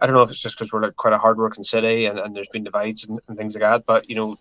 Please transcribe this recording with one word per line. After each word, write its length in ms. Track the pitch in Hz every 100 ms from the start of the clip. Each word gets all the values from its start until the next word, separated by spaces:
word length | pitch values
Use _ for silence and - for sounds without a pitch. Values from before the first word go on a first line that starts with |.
I 60 | 123
don't 80 |
know 80 | 131
if 80 | 117
it's 100 | 127
just 160 | 113 -
'cause 160 | 107
we're, 80 | 110
like, 160 | 107 -
quite 160 | 113
a 60 | 107
hard-working 460 | 113 110 110 107
city 420 | 98 113 113 113 107
and, 120 | 101
and 160 | 104
there's 140 | 104 98
been 160 | 110
divides 400 | 104 104 107 110
and, 160 | 107 113 -
and 80 | 107
things 180 | 107
like 60 | 104
that, 240 | 107 117
but, 240 | - 110 -
you 80 | 113
know, 220 | 110 107